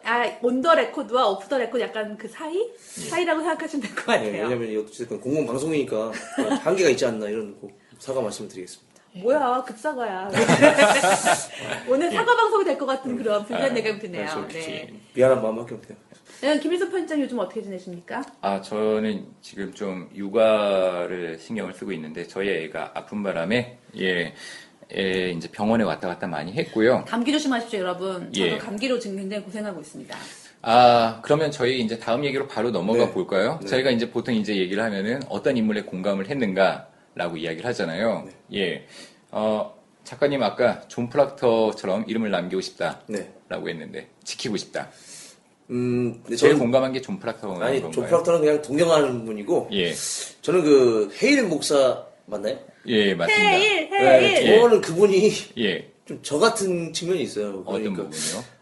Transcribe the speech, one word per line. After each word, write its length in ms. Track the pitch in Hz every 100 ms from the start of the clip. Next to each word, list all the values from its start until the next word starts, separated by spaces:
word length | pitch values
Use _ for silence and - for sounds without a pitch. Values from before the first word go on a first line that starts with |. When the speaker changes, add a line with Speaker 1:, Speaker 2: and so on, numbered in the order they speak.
Speaker 1:
아, 340 | 208 240 226 -
온 200 | 247 247
더 120 | 330 320
레코드와 520 | 233 - 220 240 240
오프 180 | - -
더 80 | 269
레코드 240 | 233 247
약간 340 | 233 220 208 208
그 100 | 214
사이? 280 | - 320 339
Speaker 2:
예. 440 | 466 - - - -
Speaker 1:
사이라고 320 | 339 349 311
생각하시면 400 | 330 320 320 294 214
될 100 | -
것 180 | -
Speaker 3:
예, 20 | 226
Speaker 1:
같아요. 260 | 107 101
Speaker 3:
왜냐면 260 | 110 123 113
이거 120 | 107 107
어쨌든 320 | - 120 104
공공방송이니까 920 | 123 151 131 127 151 156 120 110 110 110 - -
<laughs> 280 | 220 269
한계가 260 | 156 190 170
있지 140 | 127 127
않나 220 | 110 107
이런 300 | 107 104 98
거 80 | 101 - _ -
사과 220 | - 131
말씀을 280 | 113 101 104
드리겠습니다. 440 | 92 90 - _ _ _ 190
Speaker 1:
뭐야, 480 | 202 294 262 247 254
급사과야. 640 | 226 302 277 226 190 190
<laughs> 1500 | 196 226 - 285 294 214 180 180 190 - 170 - - - 139 -
오늘 240 | 262 339
Speaker 2:
예. 40 | 392
Speaker 1:
사과 200 | 453 480
방송이 300 | 453 415 381
될 120 | 277
것 80 | 269
같은 300 | 262 269 240
그런 280 | 226 208 208
불쾌한 260 | 247 269
Speaker 2:
아, 60 | 240
Speaker 1:
예감이 220 | 214 202
드네요. 260 | 208 175 151
Speaker 2:
그렇죠. 220 | 156 -
Speaker 1:
네. 440 | 160 160 156 - - -
Speaker 3:
미안한 280 | - 127 127
마음밖에 340 | 110 110 120 110
없네요. 220 | - - _ - _ -
Speaker 1:
네, 180 | 269 302
김일성 300 | 311 349 359
편집장 320 | 370 320 302
요즘 180 | 262 247
어떻게 220 | 185 226
지내십니까? 600 | 196 185 180 175 - 226 277 -
Speaker 2:
아, 200 | 98 98
저는 680 | 95 107 110 107 110 101 - -
지금 320 | - - 98
좀 360 | - 104 92 - 87
육아를 1200 | 98 107 110 107 104 98 92 90 87 90 87 80
신경을 340 | - 113 92
쓰고 180 | 92 95
있는데 340 | 90 78 80 82
저희 220 | - 98
애가 420 | 87 80 80 76 -
아픈 280 | - 104
바람에, 540 | 101 85 85 120 120 - _ -
예, 340 | 95 90 80 - - - - _ - -
예, 340 | 98 92 92
이제 160 | 85 85
병원에 340 | - 107 113
왔다 240 | 101 76 92
갔다 200 | 87 98
많이 240 | 78 76
했고요. 520 | 117 - - 110 123 -
Speaker 1:
감기 240 | 233 240
조심하십시오, 480 | 302 294 247 226 214
여러분. 520 | 180 180 190 180 175
저도 120 | 98 90
Speaker 2:
예. 100 | -
Speaker 1:
감기로 420 | - 202 262 247
지금 180 | 226 196
굉장히 260 | 190 208
고생하고 360 | 202 214 214 175
있습니다. 380 | - - - - - - - _
Speaker 2:
아, 560 | 113 117 123 120 113 113
그러면 280 | - 147 156
저희 280 | 143 123 131
이제 180 | 110 113
다음 260 | - 117 143
얘기로 220 | 131 135
바로 240 | - 113
넘어가 340 | 104 92 117 -
Speaker 3:
네. 60 |
Speaker 2:
볼까요? 480 | - 90 95 107 160
Speaker 3:
네. 60 | -
Speaker 2:
저희가 240 | 127 131
이제 180 | 120 117
보통 240 | 117 113 113
이제 200 | 101 101
얘기를 240 | 92 98
하면은 380 | 113 101 98 131 127
어떤 260 | 98 147 127
인물에 260 | 110 107
공감을 440 | 101 92 95 98 98
했는가라고 1080 | 139 113 95 95 73 - _ _ - 87 85
이야기를 280 | 80 82 107
하잖아요. 580 | 117 90 82 113 95 - - _
Speaker 3:
네. 100 | 98
Speaker 2:
예. 260 | 92 71 - - - _ _
어, 420 | 104 107 107 101 - _ _
작가님 400 | - 127 143 143
아까 380 | 107 - 120 101 -
존 220 | - 120
프락터처럼 960 | 143 135 - 123 113 110 98 98 95 110
이름을 240 | 110 110
남기고 300 | 92 87 95
싶다라고 420 | 87 - 85 76 -
Speaker 3:
네. 640 | 104 90 - _ 90 87
Speaker 2:
했는데 380 | 82 78 78 - _
지키고 340 | - - 131 98
싶다. 320 | - 78 69 - - - - - _ _ _
Speaker 3:
음, 500 | 123 123 123 120 110
근데 120 | - 117
Speaker 2:
제일 180 | 147
Speaker 3:
저는 60 | 147
Speaker 2:
공감한 340 | 123 131 131
게 80 | 131
존 180 | - 98
프락터인 420 | 117 110 104 90
Speaker 3:
아니, 180 | 110 135
Speaker 2:
건가요? 100 | 82
Speaker 3:
존 140 | - 120
프락터는 340 | 170 170 170
그냥 200 | 151 147
동경하는 640 | 147 143 170 160 139 123 113
분이고 440 | 107 104 - -
Speaker 2:
예. 200 | 101 87 73 - - - -
Speaker 3:
저는 200 | - 175
그 460 | 151 139 127 110 101 -
헤일 220 | 233 285
목사 640 | 214 156 - 147 131 - - - -
맞나요? 320 | 101 104 131 - - -
Speaker 2:
예, 280 | 113 208 95
맞습니다. 340 | - 427 415
Speaker 1:
헤일, 400 | 370 415 392 311
Speaker 3:
네, 80 | 392 381 -
Speaker 1:
헤일. 280 | - 302 247
Speaker 2:
예. 60 | 214
Speaker 3:
저는 220 | 240 214
그분이 500 | - 165 202 190 208 - - -
Speaker 2:
예. 300 | 107 82 - _ _
Speaker 3:
좀 140 | 147
저 160 | - 143
같은 540 | 220 226 196 175 165
측면이 280 | 160 170 185
있어요. 420 | 110 104 104 95 92
Speaker 2:
어떤 160 | 98
Speaker 3:
그러니까 220 | 104 92
Speaker 2:
부분이요? 400 | 95 78 76 95 123 -